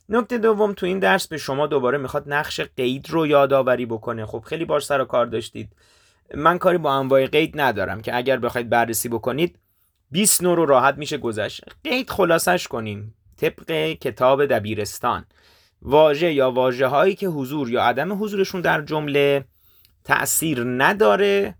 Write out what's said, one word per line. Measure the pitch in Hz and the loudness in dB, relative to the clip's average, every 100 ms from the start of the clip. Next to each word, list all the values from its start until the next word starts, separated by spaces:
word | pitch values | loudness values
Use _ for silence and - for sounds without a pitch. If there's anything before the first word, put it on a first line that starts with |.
| _ | _
نکته | 220 233 240 | -2 -2 0
دوم، | 220 208 214 | 0 2 0
تو | 202 180 | 0 -4
این | 190 | 0
درس | 190 190 - | 2 2 0
به | 156 | -8
شما | - 135 147 | -6 -2 0
دوباره | 147 123 139 | 0 0 -2
می‌خواد | 131 147 143 | -4 -6 -4
نقش | 143 147 - | -4 -4 -6
قید | 151 - 123 131 135 | -8 -4 -4 -4 -4
رو | 160 156 | -2 2
یادآوری | 143 139 135 127 123 123 | 4 4 4 2 0 -2
بکنه. | 113 107 113 110 | -6 -8 -8 -8
خب | 113 - | -12 -10
خیلی | 160 160 | -8 -2
باش | 151 139 | -2 0
سر | 143 | -2
و | 127 | 0
کار | 131 120 | 0 0
داشتید. | 117 113 113 110 _ _ _ _ _ _ - | -4 -8 -14 -16 _ _ _ _ _ _ 0
من | 156 175 | 0 2
کاری | 185 175 | 2 2
با | 151 | 0
انواع | 135 135 135 135 | -2 2 2 4
قید | 151 160 151 | 0 0 0
ندارم | 139 101 90 98 | -2 0 -4 -6
که | 113 120 | -6 -4
اگر | 127 127 | 0 0
بخواید | 117 123 120 | -2 -4 0
بررسی | 117 117 113 120 | 0 2 -2 -4
بکنید | 117 117 123 175 - _ _ _ _ _ | -4 -2 -2 -4 -6 _ _ _ _ _
بیست | 147 208 - | -2 2 2
نوع | 180 170 | 2 2
رو | 160 | 6
راحت | 131 131 139 | 6 4 0
می‌شه | 151 147 | -4 -4
گذشت. | 117 107 107 - - - | -4 -4 -6 -8 -18 -14
قید | - 254 262 | -6 -4 -4
خلاصش | - 180 165 180 180 - | 0 2 2 2 0 -2
کنیم | 120 110 104 107 - _ _ | -8 -8 -10 -12 -18 _ _
طبق | 156 - - 160 156 | -4 -4 -6 -4 -4
کتاب | 160 135 110 127 135 143 | -4 -6 2 4 4 2
دبیرستان. | 123 104 107 101 - 123 95 - _ _ _ _ _ | 0 -2 -6 -6 -4 -2 -2 -6 _ _ _ _ _
واژه | - 143 156 147 170 | 2 6 6 4 0
یا | 147 131 | 2 2
واژه‌هایی | 123 127 123 131 139 190 202 | 2 0 2 0 2 2 0
که | 196 | -4
حضور | 151 131 151 127 | -4 -4 -4 -2
یا | 117 | 2
عدم | 104 120 160 202 | 2 0 -2 -4
حضورشون | 214 196 190 190 | -4 -2 -2 -2
در | 165 160 | -2 -2
جمله | 147 156 151 143 143 139 139 _ _ _ _ _ | -2 -6 -2 2 2 0 -4 _ _ _ _ _
تأثیر | - 139 139 - 160 131 | -2 0 0 -2 -2 -2
نداره، | 120 127 143 196 214 202 202 202 202 185 | -2 2 2 4 2 4 2 0 -2 -8